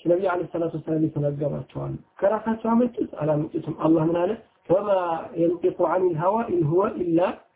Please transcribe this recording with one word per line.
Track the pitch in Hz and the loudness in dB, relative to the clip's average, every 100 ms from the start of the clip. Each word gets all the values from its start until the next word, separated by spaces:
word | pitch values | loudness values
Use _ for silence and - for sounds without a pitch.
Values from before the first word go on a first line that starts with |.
ነብዩ | 160 175 190 | 0 2 2
አለይሂ | 180 170 | -2 -4
ሰላቱ | 170 165 | -4 -4
ወሰላም | 160 165 160 | -4 -4 0
የተናገሯቸው | 156 147 147 143 147 - 139 139 | 0 0 -2 -2 -4 -6 -10 -10
አሉ። | 139 135 - - | -8 -10 -12 -2
ከራሳቸው | 196 214 226 226 226 | 0 0 -2 -4 0
አመጡት | 233 247 - - | 2 2 -2 -8
አላመጡትም። | - 151 151 151 160 151 160 | -4 -2 0 -2 -6 -8 -2
አላህ | 160 165 | 2 4
ምን | 160 170 | 2 0
አለ? | 180 233 - _ - | 0 -2 -10 _ 0
"ወማ | 185 208 190 175 165 160 | 2 4 0 2 -2 -4
የንጢቁ | 165 170 175 185 180 | -2 0 2 0 0
ዐኒል | 170 175 185 156 | 0 2 2 0
ሀዋ | 175 220 233 | 0 0 0
ኢን | 180 | 0
ሁወ | 147 170 214 302 | 2 2 2 -2
ኢላ | 175 165 190 - _ | 0 2 2 -2 _